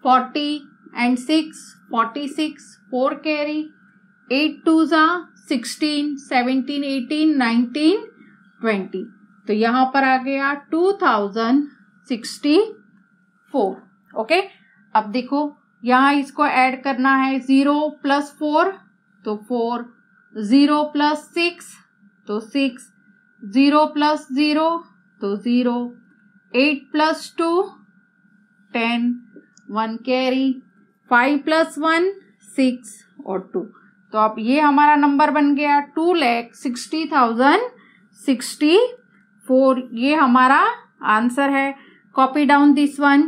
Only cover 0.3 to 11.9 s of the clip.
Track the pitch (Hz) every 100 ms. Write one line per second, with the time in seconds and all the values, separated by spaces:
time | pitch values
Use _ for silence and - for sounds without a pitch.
0.3 | 302 294 294 - _ - - 240 247 -
1.3 | 320 311 - - - _ 233 226 285 285
2.3 | - 302 - - - _ 254 269 285 311
3.3 | 302 294 302 302 _ _ _ _ _ _
4.3 | 262 302 302 339 320 302 320 311 359 330
5.3 | _ - 269 - - 302 294 294 277 -
6.3 | 262 247 262 254 285 285 269 240 302 311
7.3 | 277 233 233 247 294 311 427 440 _ -
8.3 | _ _ _ 226 202 185 185 - _ _
9.3 | _ - 208 226 254 262 269 262 262 254
10.3 | 269 277 294 - 320 370 392 339 220 202
11.3 | 208 226 269 285 - _